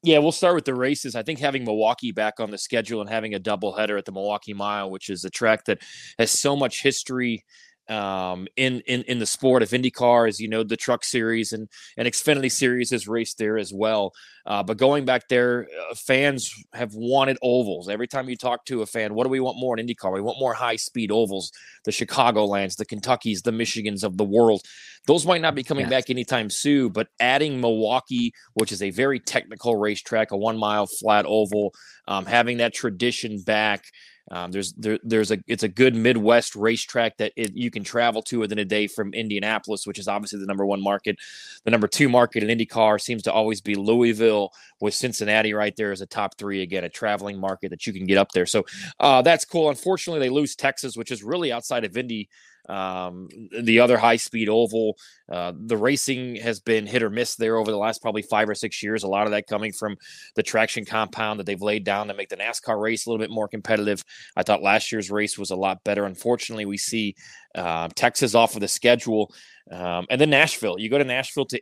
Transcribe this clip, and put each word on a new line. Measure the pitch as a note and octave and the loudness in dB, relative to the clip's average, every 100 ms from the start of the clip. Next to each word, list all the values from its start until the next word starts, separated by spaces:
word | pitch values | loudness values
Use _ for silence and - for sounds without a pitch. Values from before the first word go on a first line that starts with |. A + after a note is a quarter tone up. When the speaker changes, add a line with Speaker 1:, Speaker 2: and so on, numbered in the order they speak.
Speaker 1:
Yeah, | E3+ D3+ | 6 6
we'll | D3+ | 6
start | D#3+ F3+ | 4 2
with | F3 | 2
the | C#3 B2+ | 0 -2
races. | B2+ C#3+ C3+ A#2 | 0 -2 -4 -8
I | |
think | A2 D3+ | -6 -2
having | C#3+ C3+ | -2 -2
Milwaukee | A#2+ G#2+ A2 A#2+ B2 | -2 0 2 0 -4
back | G2+ G#2+ - | -2 -4 -2
on | A2 | -8
the | G2+ | -8
schedule | - A#2+ G#2 A2+ | -4 -2 -2 -6
and | G2+ | -4
having | A2+ G#2+ | -4 -4
a | G2+ | -6
doubleheader | F#2+ G#2 G2+ G2 G#2+ G2+ | -4 -2 -2 -2 -2 -2
at | |
the | G2 | -6
Milwaukee | G2 G2+ G#2 - | -6 -4 -4 -6
Mile, | G2+ G2+ G#2 G2 | -6 -4 -4 -6
which | F#2+ - | -10 -10
is | F#2 | -8
a | F#2 | -8
track | - A#2 A2 | -2 2 2
that | - G2 - - - - | 0 -4 -4 -20 -20 0
has | A2+ | 2
so | - C#3+ | 2 2
much | C#3+ C3 - | 2 0 2
history, | C#3 C3 - B2+ B2 A2+ _ _ _ _ - | 0 0 -6 -4 -2 -4 _ _ _ _ -8
um, | A2 G2+ F#2+ F#2 F2+ F#2+ - | -4 -2 -2 -4 -6 -8 -2
in, | C3 B2 | -2 -2
in, | - B2+ | -4 -4
in | B2 B2 | -2 -4
the | |
sport | A2 - C3+ B2+ | -4 0 4 4
of | G#2+ | 4
IndyCar, | B2 B2+ - B2 A#2+ A#2 | 0 -2 0 4 4 4
as | G#2 | 0
you | A2 | -4
know, | A2 | -2
the | A2 A2+ | -2 -4
Truck | - A#2+ | -2 -2
Series | - B2+ A2+ A2+ A2 | 0 -2 0 0 -2
and, | A2 A2 - - - | -6 -10 -16 -20 -4
and | A#2+ | -2
Xfinity | - - C#3+ C3 | 0 2 2 2
Series | - B2+ B2 A#2+ | 2 2 2 0
has | B2 G2+ | -2 -2
raced | A#2 A2+ - | -4 -4 -4
there | G#2+ A2 | -2 -2
as | F#2+ | -4
well. | G2 G#2+ A2 G2 - - - | -2 0 0 -2 -6 -20 -20
Uh, | - G2+ | -6 -4
but | F#2+ G#2+ | -4 2
going | C3 C#3+ C3 | 4 4 2
back | B2+ - | 0 2
there, | B2+ B2 B2 G2 D#2 E2+ | 2 2 0 -4 -12 -10
uh, | |
fans | A#2 - C3 C#3+ C3+ A2 G#2+ - | -12 2 4 4 0 -6 -12 -18
have | - A#2+ | -8 -8
wanted | G#2 A#2+ C3+ C3+ B2+ | -6 0 2 2 2
ovals. | B2+ B2 A2 F2 F2+ | 2 2 2 -4 -6
Every | G#2 B2 | -6 -4
time | C#3 C3 | -6 -8
you | A#2+ | -6
talk | B2+ A#2+ - | -4 -4 -4
to | B2+ | -6
a | G#2+ | -4
fan, | A2+ G#2+ | -4 -4
"What | G#2+ | 0
do | B2+ | 0
we | C3 | 0
want | B2+ B2 | -2 -2
more | B2+ A2+ | -4 -4
in | A#2+ | -4
IndyCar? | A#2 G2 | -4 -4
We | F#2+ | -2
want | G#2 B2 | -4 -2
more | C3 | -2
high-speed | A2+ B2 A2+ - B2 G#2+ | -2 -2 -4 -6 -6 0
ovals, | G#2+ A2 G2 F2+ - - - | 2 2 -2 -10 -14 -20 -8
the | - | -6
Chicagolands, | - A#2 - B2 A2 G#2 G2+ G2 - | -4 -4 4 4 6 2 2 0 -4
the | G#2+ | -8
Kentuckys, | G#2+ A2+ B2 A#2 G2 | -8 -2 -2 0 -2
the | A#2+ | -2
Michigans | A2 A#2 A2+ G#2+ G2+ | -2 -2 -4 -6 -4
of | G#2 F#2 | -4 -2
the | |
world." | G#2 G#2+ A#2 G2+ - - - - - | 2 6 6 4 -2 -20 -20 -12 2
Those | E3 | 2
might | D#3 F3 | 4 2
not | D#3+ | 2
be | C#3+ | -2
coming | B2 C#3+ | -4 -2
Speaker 2:
Yes. | B2 | 2
Speaker 1:
back | C3 - | 0 0
anytime | B2+ A#2+ B2+ G#2+ | -4 0 -2 -2
soon, | - C#3+ C#3+ B2 | -2 2 4 4
but | G2 A2+ _ | 0 -4 _
adding | B2 C#3 D3+ C3+ | 2 4 2 0
Milwaukee, | A#2+ A2 A2 B2 - B2 A#2+ - _ | 0 2 2 0 0 -2 -2 -4 _
which | - A2 | -4 -4
is | F#2+ | -2
a | G2 | -6
very | F#2 C3+ C3 | 0 0 0
technical | - B2+ - A2 A#2+ A2 | -2 -4 -4 -6 0 2
racetrack, | G#2 G#2 - A2+ A2 | 2 -2 -2 -2 0
a | G2+ | 0
one | G#2+ A2+ | -2 0
mile | G#2+ G#2 G2+ | 0 0 -2
flat | - G#2+ G#2 F2+ | -2 4 4 4
oval, | G#2+ G#2 G#2 G2+ - - - - | 2 2 2 0 -4 -20 -20 -6
um, | G2 F#2 | -6 2
having | A#2+ A#2+ A#2+ | 2 2 2
that | A#2 | -2
tradition | - A#2+ F#2 A#2+ - A#2 G#2 | -2 -6 0 -2 -2 -6 -8
back, | F2+ G#2+ G#2+ G2+ - - - _ - | 0 2 2 -2 -6 -20 -20 _ -14
um, | F2+ F2 | -12 -8
there's, | F#2 F#2+ | -6 -6
there, | - A2 G#2+ | -6 -4 -4
there's | A2+ A2 G2+ | 0 2 2
a, | G#2 - | 0 -2
it's | A2+ | -2
a | A2 | -2
good | F#2 C3 | 4 4
Midwest | A#2 A2+ A#2+ G#2 A#2+ - | 6 2 4 6 4 4
racetrack | G#2+ A2 A2+ - B2 A2+ - | -2 0 0 -2 -2 -2 -2
that | G#2+ | -6
it, | - A2 | -4 -6
you | F#2+ A#2+ | -4 -4
can | A2 | -4
travel | G2 A#2+ A#2+ A2 | -6 0 2 0
to | - A#2+ | -4 -2
within | G#2+ G#2 | -2 -2
a | G2 | 0
day | G#2 G#2 | 0 -2
from | - G2+ | -4 -6
Indianapolis, | G2+ A2 G#2 G#2 A2 - G2+ - | -4 -4 -4 -2 -2 -4 -8 -6
which | G2+ | -6
is | F#2+ | -4
obviously | G2+ G2+ G#2 | -4 -4 -8
the | |
number | F#2+ G2 G2 | -6 -2 -2
one | G2 | 0
market. | G2 G2+ - G2+ - - - - | 0 0 -2 -4 -8 -18 -18 -8
The | - | 0
number | A#2 G#2 | 2 2
two | - C#3+ | 2 4
market | B2 A#2+ A#2 | 6 4 2
in | G#2+ A#2 | 0 0
IndyCar | A2+ A#2 A2 G#2+ | 0 2 4 4
seems | - A#2 | 0 -4
to | - | 0
always | G2+ A2 G#2 | 2 2 -2
be | - | -2
Louisville, | G2+ G2+ A#2+ A#2+ A2 A2+ G#2+ G2 - - _ | -2 4 6 6 6 4 4 -2 -6 -20 _
with | G#2 | -4
Cincinnati | - B2+ G#2+ G#2+ G#2+ G#2+ | -2 -4 -4 2 2 2
right | G#2+ G#2+ G2 | 0 -2 0
there | G#2+ | -4
as | F#2+ | -4
a | F#2+ | -8
top | - G2+ - | -4 -6 -6
three, | G2+ G2 | -6 -4
again, | F#2 F#2+ | -4 -4
a | F2 | -6
traveling | - A2 G#2 G2+ G2 | -4 -2 -2 -4 -6
market | F#2+ F#2+ F#2+ | -6 -6 -8
that | F2 - | -8 -10
you | |
can | F#2 F#2 | -6 2
get | G2 | 4
up | G2 | 4
there. | F#2 F2 | 2 2
So, | A2 F#2 - - - | 0 -2 -10 -16 2
uh, | C#3+ C3 | 6 6
that's | C3 E3+ - | 6 4 2
cool. | E3+ D#3 | 0 0
Unfortunately, | C3 F3+ F#3+ - D#3+ | 0 -2 -2 -2 -2
they | B2+ | 0
lose | C3+ C#3+ | 2 0
Texas, | - C3+ - C3+ A#2 | 0 -2 -2 -8 -8
which | A2+ | -8
is | A#2+ | -8
really | G2+ F3 D#3+ | -6 -4 -2
outside | A#2 - B2+ | -4 -4 -4
of | A2 G2+ | -4 -6
Indy. | B2+ A2+ G2+ _ _ _ - | -6 -8 -10 _ _ _ -12
Um, | G2 F#2+ F#2 F2+ F2+ F#2 - G#2+ A2 | -8 -6 -6 -8 -10 -16 -16 -12 -4
the | A#2 A2+ | 4 8
other | A#2+ A#2+ | 8 8
high-speed | A#2 A#2 - A#2 G#2+ | 6 4 0 -4 0
oval, | A2 A#2 A2+ A2 G#2 - _ - | 2 2 2 -2 -4 -12 _ -10
uh, | F2 F2 E2 | -8 -6 -8
the | A2 A2+ | -4 0
racing | A2+ C#3 - B2+ B2+ A#2 | 2 0 -2 -4 -6 -6
has | A2+ A2 | -6 -4
been | - A2+ G#2 | 0 0 0
hit | A#2+ | 0
or | A2+ | 0
miss | G#2+ A#2+ | -2 -4
there | - A2+ A2+ | -2 0 0
over | A2 | 0
the | G#2 | 0
last | G#2+ A2 | -2 -2
probably | A#2 G#2+ | -4 -4
five | G2+ G#2+ G#2+ | 0 2 2
or | |
six | G#2 A2 - | 0 -6 -6
years. | G#2 A2 | -4 -4
A | G2+ | 0
lot | G2 G#2+ | 0 2
of | |
that | G#2 - | 0 -2
coming | G#2+ G#2+ | -4 -4
from | G2 G#2+ G2 - - - - | -6 -8 -8 -14 -20 -8 -4
the | |
traction | G#2 A2+ A2 - | 0 0 0 -2
compound | G2+ A2+ G#2 - G#2+ G#2+ | -4 -4 -4 -4 -4 -4
that | G2 | -6
they've | G2 | -4
laid | G#2 G#2+ | -2 -2
down | F#2+ G2+ G#2 | -2 -2 -4
to | |
make | G2+ G2 | -8 -10
the | F#2 | -6
nascar | G#2+ A#2 - G#2+ | -6 -6 -4 -2
race | A2 A2+ - | -2 -4 -4
a | |
little | A2+ | -4
bit | G#2+ | -4
more | A2 G#2 | -6 -6
competitive. | A2 - A2 G#2 G2 - - - - | -8 -2 0 0 -2 -6 -20 -12 -6
I | |
thought | F#2 G#2 | 0 2
last | G2 G#2+ - | 4 2 2
year's | A2 F#2+ | -6 -4
race | G#2 G#2 - | -4 -4 -4
was | F#2 | -6
a | F#2 | -2
lot | F#2+ F#2 | -2 -2
better. | - G2+ | -2 -2
Unfortunately, | G2+ F#2 A#2 A#2+ - A2+ G#2 | -2 -4 -2 -2 -2 -8 -6
we | G2+ | -6
see, | - A#2 G#2 - - - _ - | -4 -2 -4 -6 -20 -20 _ -8
uh, | F2 E2 E2 - | -4 -4 -4 2
Texas | B2 - B2+ | 2 2 4
off | A2+ A#2 | 6 4
of | A2+ | 2
the | G2+ | -4
schedule. | - B2 A#2+ A#2+ A2 G2+ - - - _ | 2 4 4 4 0 -2 -6 -20 -20 _
Um, | F2 F2 F2 F2+ | -10 -4 -4 -2
and | C3 | 2
then | D3+ | 4
Nashville. | C#3+ D#3+ - A2 F#2 | 6 4 2 -4 -4
You | A2 | 0
go | C3+ | 0
to | |
Nashville | C3+ B2+ B2+ - C3+ | 2 -2 -4 -4 -4
to | B2 | -4